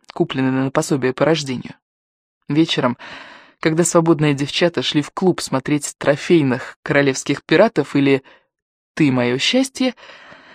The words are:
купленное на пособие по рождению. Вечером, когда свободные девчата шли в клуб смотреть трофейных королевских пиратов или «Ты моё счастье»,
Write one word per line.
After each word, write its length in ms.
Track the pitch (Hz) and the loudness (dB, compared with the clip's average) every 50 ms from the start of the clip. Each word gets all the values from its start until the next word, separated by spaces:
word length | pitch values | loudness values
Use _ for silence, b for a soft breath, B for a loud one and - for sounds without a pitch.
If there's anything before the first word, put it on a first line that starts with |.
| _ - - | _ -8 -4
купленное 520 | - 170 - - 131 131 131 131 131 135 | -4 -4 -2 -2 -2 -2 0 0 0 -2
на 60 | 135 | -2
пособие 400 | - - - - 156 135 120 127 | -2 -2 -2 0 -2 -2 -2 -2
по 140 | 127 - 143 | -2 0 0
рождению. 480 | 147 165 156 147 131 127 117 - - - _ _ _ _ _ _ _ _ _ _ _ _ _ _ - | 0 0 0 -2 -6 -8 -8 -10 -12 -16 _ _ _ _ _ _ _ _ _ _ _ _ _ _ -2
Вечером, 500 | 143 156 165 - - 160 135 123 120 - B B B B B B B B B B B B | 0 0 0 2 0 0 0 -2 -2 -4 B B B B B B B B B B B B
когда 240 | - 165 160 165 175 | -2 0 0 0 0
свободные 520 | - - 170 165 165 165 143 151 151 143 | 2 2 2 4 4 2 2 2 0 0
девчата 480 | 135 143 139 - - 180 170 - - 127 | 0 -2 -4 -2 0 -2 0 0 -2 -4
шли 180 | - - 151 | -2 -2 -2
в 80 | 143 - | -4 -4
клуб 320 | - - 190 180 160 - | -4 -2 0 0 0 0
смотреть 540 | - - 139 131 - - 151 147 - - - - | -2 -4 -4 -4 -2 -2 -4 -4 -4 -6 -12 -4
трофейных 800 | - 139 147 139 - - 175 165 139 135 120 123 - - - _ - | 0 0 0 0 2 2 4 4 4 2 0 -2 -6 -10 -16 _ -4
королевских 600 | - 143 143 143 139 131 - - - 139 - - | 0 2 2 2 2 0 -2 -2 -4 -4 -4 -2
пиратов 520 | - 160 156 214 226 - 160 139 - - | 2 4 4 4 4 2 0 -4 -2 0
или 260 | 143 139 139 135 127 - b b b b b b _ _ _ _ _ _ _ _ | 0 2 2 2 2 0 b b b b b b _ _ _ _ _ _ _ _
«Ты 180 | - 156 - | 0 2 2
моё 280 | 143 127 120 120 123 143 | 2 2 0 0 -2 -2
счастье», 560 | - - - 254 269 262 - - 254 254 - B B B B B B B B B B B | -2 0 0 0 0 -2 -2 -4 -4 -4 -4 B B B B B B B B B B B